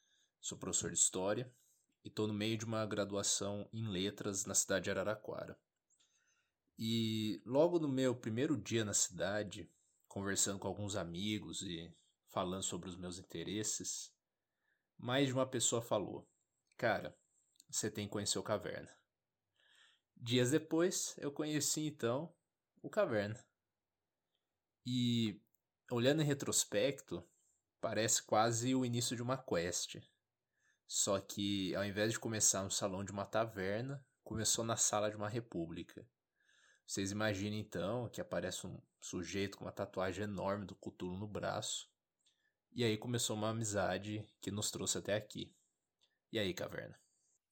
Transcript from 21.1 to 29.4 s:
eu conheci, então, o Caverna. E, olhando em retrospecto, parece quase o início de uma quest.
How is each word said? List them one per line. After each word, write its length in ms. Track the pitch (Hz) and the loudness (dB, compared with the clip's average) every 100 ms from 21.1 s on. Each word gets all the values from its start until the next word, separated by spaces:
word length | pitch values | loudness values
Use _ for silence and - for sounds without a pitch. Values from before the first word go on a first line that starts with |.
| - | -4
eu 120 | 143 | -6
conheci, 500 | 143 151 151 135 160 | -4 -2 0 0 0
então, 520 | 156 147 117 127 170 _ _ _ _ _ | -2 0 0 0 -2 _ _ _ _ _
o 80 | 143 | -4
Caverna. 500 | 214 190 110 101 113 - _ _ _ _ _ _ _ _ _ _ _ _ _ | 0 2 2 0 -4 -12 _ _ _ _ _ _ _ _ _ _ _ _ _
E, 560 | 123 127 120 117 110 - _ _ _ _ - | -2 2 4 4 2 0 _ _ _ _ -4
olhando 320 | 120 123 156 | 2 4 6
em 20 | 147 | 4
retrospecto, 1000 | 139 131 - - 101 135 139 - 87 - _ _ _ _ - | 2 2 0 2 2 2 0 -6 -8 -8 _ _ _ _ -8
parece 440 | - 107 113 - | -2 2 2 2
quase 500 | - 107 117 113 123 | 4 4 6 4 2
o 100 | 131 | 2
início 320 | 123 120 117 120 | 2 0 0 -2
de 60 | |
uma 160 | 120 | -2
quest. 600 | 135 | -2